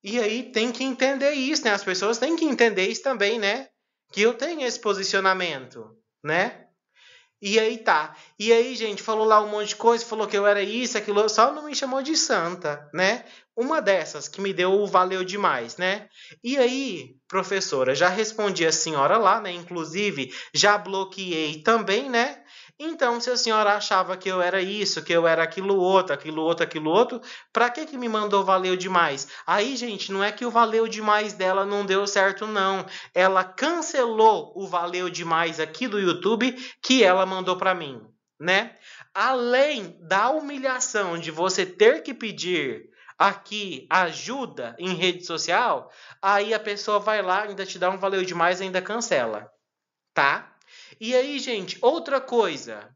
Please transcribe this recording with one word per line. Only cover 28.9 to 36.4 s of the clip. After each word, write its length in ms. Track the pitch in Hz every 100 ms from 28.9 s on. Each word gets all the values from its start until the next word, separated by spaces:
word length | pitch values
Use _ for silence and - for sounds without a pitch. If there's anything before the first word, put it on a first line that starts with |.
| 180 165 139 - - -
Aí, 300 | 190 233 262
gente, 340 | 240 196 -
não 120 | 196
é 100 | 202
que 120 | 214
o 60 | 240
valeu 380 | 226 226 220 226
demais 440 | 214 214 214 214
dela 320 | 170 185 190
não 220 | 196 202 196
deu 220 | 190 202
certo, 360 | 202 196 190
não. 400 | 220 214 190 190 - - -
Ela 300 | 175 190 190
cancelou 1080 | 185 - 294 339 311 285 240 220 220 196 147 -
o 100 | 190
valeu 420 | 175 175 180 180
demais 520 | 156 170 160 170 156
aqui 260 | 156 - 247
do 140 | 202
YouTube 500 | 185 160 196 220